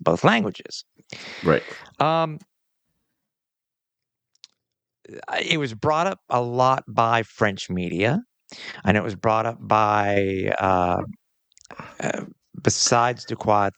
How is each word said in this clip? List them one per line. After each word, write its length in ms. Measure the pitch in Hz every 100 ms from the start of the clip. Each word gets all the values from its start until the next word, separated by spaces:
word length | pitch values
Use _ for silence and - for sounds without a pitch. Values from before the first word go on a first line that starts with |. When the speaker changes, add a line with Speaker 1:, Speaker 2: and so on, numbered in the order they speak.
Speaker 1:
both 220 | 80 85
languages. 600 | 175 226 107 - - - - _ _ - - -
Speaker 2:
Right. 200 | 82 71 - - - -
Speaker 1:
Um, 400 | 151 165 156 151 _ _ _ _ _ _ _ _ _ _ _ _ _ _ _ _ _ _ _ _ - _ _ _ _ _ - - -
I, 120 | -
it 160 | - 160
was 160 | 127
brought 320 | 110 147 156 190
up 120 | 190 -
a 100 | 123
lot 440 | 120 123 127 131 -
by 360 | 110 113 117
French 440 | 107 - 107 95 -
media. 520 | 90 87 85 110 190 - _ _ - - -
I 80 | -
know 80 | 104
it 40 |
was 120 | 110 92
brought 280 | 113 110
up 140 | 113 113
by, 920 | 104 110 104 104 101 101 95 95 101 -
uh, 380 | 95 92 90 90 - - _ _ _ _ - - - -
uh, 240 | - - - - _ -
besides 640 | 113 - - 120 120 117
Ducroix 420 | - 113 113 104
at 60 | 98